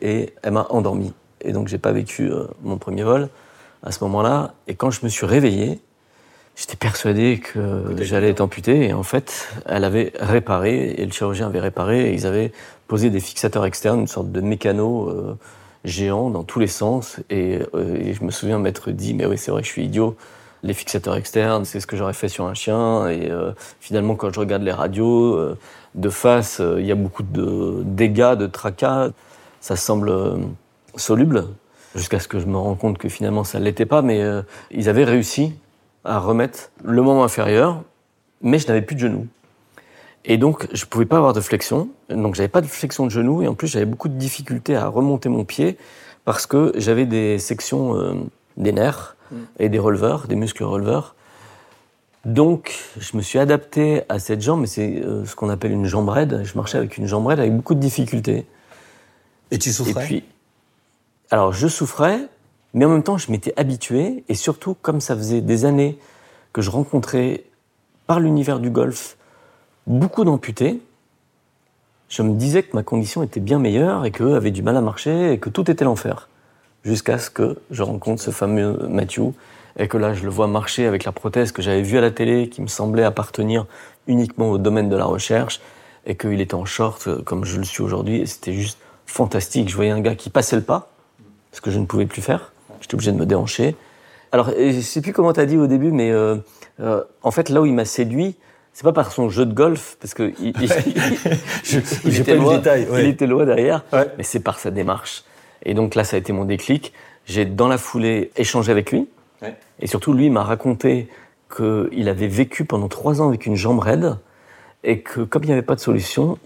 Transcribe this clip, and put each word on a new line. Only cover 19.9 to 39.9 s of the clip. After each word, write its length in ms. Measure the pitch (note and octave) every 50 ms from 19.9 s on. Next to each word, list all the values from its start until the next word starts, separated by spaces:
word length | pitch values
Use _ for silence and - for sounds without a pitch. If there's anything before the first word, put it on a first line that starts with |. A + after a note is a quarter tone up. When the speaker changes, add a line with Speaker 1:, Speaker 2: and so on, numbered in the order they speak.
| G2+ A2 A2 A2+ A2 - - - - - - - - _
Speaker 1:
Les 120 | - G2+ F#2+
fixateurs 420 | - - - - G2 - G2 F#2+
externes, 480 | G#2 G#2 - - A2 A2 A2 A2 G#2+ G2
c'est 160 | - - G2
ce 80 | -
que 80 | - G#2+
j'aurais 160 | G2 G2+ F#2+ F#2
fait 140 | - -
sur 180 | F#2+ - - F2+
un 80 | F2+ G#2
chien. » 540 | - - A2 G#2+ A#2 A#2 A2+ A2+ G#2+ F#2+ F2
Et, 200 | E2 E2+ E2+ E2
euh, 200 | F2 E2+ F2 F#2+ G2+ - - - - _
finalement, 360 | - - G#2 G#2 G#2 A2 G#2+
quand 180 | - A2 G2 F2+
je 60 | A2
regarde 220 | G#2 G2 G2+ G2 G2+
les 100 | F#2 F2+
radios, 600 | D#2 D2+ F#2+ F#2+ G#2 A2+ A#2+ A#2+ A#2 A#2+ A#2+ G2+
euh, 220 | D#2+ D#2+ D2+ - - - - - - - _ -
de 140 | F#2 F#2 G2+
face, 500 | F#2 - - B2 A#2+ A#2+ G#2+ - - -
euh, 220 | F2+ E2+ F2 F2+
il 40 | F#2
y 60 | G2+
a 40 | G2+
beaucoup 280 | G#2 G2 F#2 - - G2+
de 580 | F#2+ G2 F#2+ F#2 F#2 F#2 F#2+ F2+ F2+ F#2 F#2 F#2
dégâts, 500 | F#2+ F#2+ F#2+ A2+ G#2+ G#2 A2+ A#2+ B2 B2+
de 100 | G2+ G2+
tracas. 640 | F#2 - - - G#2 F#2 - C3+ C3+ C3 C3+ C3 A2+ - _ _ - - - - - _ _
Ça 160 | - - F#2+
semble, 320 | F2+ - - G#2+ G#2 G#2 G#2
euh, 260 | F#2+ F#2+ F#2+ G2 F#2 F#2 F#2 F#2 - - _ _ _ _ _ _ -
soluble, 520 | - - - E3 A#2 C#3+ E3 C3+ G#2 F2 G2+ G2+ - _ _ _ _ - - -
jusqu'à 240 | F2+ E2+ - F#2+ F#2
ce 80 | -
que 120 | - G#2+ F#2+
je 60 | E2+
me 120 | G2 G2
rende 200 | F#2+ G2 G#2 F#2+
compte 200 | F#2+ - A2 G2+
que 100 | - - G2
finalement, 340 | - - A2 G#2 G#2 G#2+ G2
ça 120 | - - G2
l'était 260 | G2+ G#2 G2+ - A2
pas. 160 | A2 D3+ D3+
Mais, 200 | C3+ B2 A2 G#2
euh, 200 | G#2 G#2+ G2+ G2+ G2 - - - - -
ils 180 | - - G#2 G#2+
avaient 160 | G#2 B2+ C#3+
réussi 480 | A#2+ A#2+ B2 G#2 - - C#3 D3 D#3 D3+ - _ _ _ _ _ _ _ _ -
à 160 | F#2+ G#2+ G2+
remettre 520 | F2+ G#2 A2+ A#2 A#2+ A#2+ - - - - _ - -
le 180 | A2 A#2 B2
membre 220 | B2+ C3+ C3+ C3+ B2+
inférieur, 580 | A2 - A#2+ G#2 G#2 G#2 A2+ C#3+ F3 E3+ D#3+ D#3+ - _ _ _ _ _ _ _ _ _ _
mais 180 | - A#2+ C#3+ D#3+
je 80 | D3
n'avais 140 | B2 A2+ A2
plus 140 | G#2 - D3+
de 60 | B2+
genou. 260 | B2 A2+ G#2 G2+ A2+ A#2 - _ _ _ _ _ _ _ _ - - _